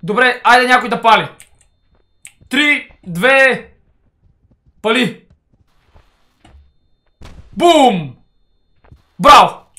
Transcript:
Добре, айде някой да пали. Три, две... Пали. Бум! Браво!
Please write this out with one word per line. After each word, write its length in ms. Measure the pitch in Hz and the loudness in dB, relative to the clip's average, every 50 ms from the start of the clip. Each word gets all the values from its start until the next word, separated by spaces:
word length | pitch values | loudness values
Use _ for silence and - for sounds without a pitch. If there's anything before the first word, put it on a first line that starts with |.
| - | -8
Добре, 380 | 165 208 226 254 247 240 - - | -8 -6 -4 -4 -4 -4 -4 -2
айде 240 | 208 240 254 254 254 | 0 0 0 2 0
някой 220 | 254 247 226 208 | -2 -2 -2 -4
да 120 | 214 - | -8 -4
пали. 280 | - 226 220 196 160 135 - _ - _ _ _ _ _ _ _ _ _ _ _ _ _ _ _ _ - _ _ _ _ | 0 0 0 0 -2 -8 -16 _ -20 _ _ _ _ _ _ _ _ _ _ _ _ _ _ _ _ -20 _ _ _ _
Три, 400 | - 269 302 294 294 254 - _ - _ _ 185 | -4 -4 -2 -2 -2 -4 -6 _ -20 _ _ -14
две... 680 | 170 165 196 254 269 269 269 262 247 175 - - _ _ _ _ _ _ _ _ _ _ _ _ _ _ _ _ _ _ _ _ _ _ | -10 -2 0 2 2 4 2 2 0 -2 -10 -18 _ _ _ _ _ _ _ _ _ _ _ _ _ _ _ _ _ _ _ _ _ _
Пали. 440 | - 214 226 254 247 185 - - _ _ _ _ _ _ _ _ _ _ _ _ _ _ _ - _ _ _ _ _ _ _ _ _ _ _ - _ _ _ _ _ _ _ _ _ _ _ _ - - - - - - - | -6 -4 -2 -2 -2 -4 -6 -12 _ _ _ _ _ _ _ _ _ _ _ _ _ _ _ -20 _ _ _ _ _ _ _ _ _ _ _ -20 _ _ _ _ _ _ _ _ _ _ _ _ -20 -20 -20 -20 -20 -20 -10
Бум! 640 | - 320 349 330 311 277 247 202 180 156 139 120 _ _ _ _ _ _ _ _ _ _ _ _ _ _ _ - _ _ _ _ _ | -2 0 2 2 4 2 2 0 -2 -8 -12 -18 _ _ _ _ _ _ _ _ _ _ _ _ _ _ _ -20 _ _ _ _ _
Браво! 460 | 175 285 285 247 196 135 - - _ _ _ | 4 4 6 6 4 2 -2 -12 _ _ _